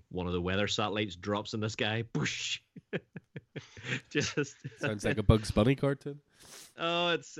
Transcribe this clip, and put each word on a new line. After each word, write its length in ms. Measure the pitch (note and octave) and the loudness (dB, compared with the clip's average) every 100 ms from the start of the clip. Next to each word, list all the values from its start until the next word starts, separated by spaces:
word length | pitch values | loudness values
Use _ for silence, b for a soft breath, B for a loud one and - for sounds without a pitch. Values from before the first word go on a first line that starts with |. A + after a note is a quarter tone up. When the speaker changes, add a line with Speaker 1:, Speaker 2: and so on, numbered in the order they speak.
| - | -8
Speaker 1:
one 180 | F2+ F2+ | -4 -2
of 60 | |
the 80 | F2+ | 0
weather 260 | F2 F#2+ G2+ | 0 0 0
satellites 480 | - G#2+ G#2 G#2+ | 0 0 0 -2
drops 400 | F2 G2 G#2 G#2+ | -4 -2 -2 -2
in 60 | A2 | -4
the 100 | G#2+ | -2
sky. 320 | - A2 A2+ A2+ | 0 0 0 -2
Boosh! 460 | D3+ C#3 - - - _ - - | -2 -2 -2 -6 -6 _ -20 -8
<laughs> 1200 | G3 - - - - - D3+ - - B2+ B2+ - | -8 -8 -20 -16 -20 -16 -16 -16 -14 -6 -6 -4
Just 460 | D3 C3 - C#3 - C#3+ - | -2 0 -2 -4 -6 -16 -6
Speaker 2:
Sounds 260 | - G#2 | -4 -2
like 140 | A2+ G#2 | -2 2
a 40 | |
Bugs 280 | G2+ A2 G#2+ | 6 6 6
Bunny 240 | - A2+ | 4 6
cartoon. 460 | C3+ C#3 C#3 D3 C#3+ - B B B B - | 6 2 0 -6 -12 -14 B B B B -6
Speaker 1:
Oh, 300 | E3 E3+ F3 | -2 2 2
it's, 280 | E3 - - | 0 -2 -10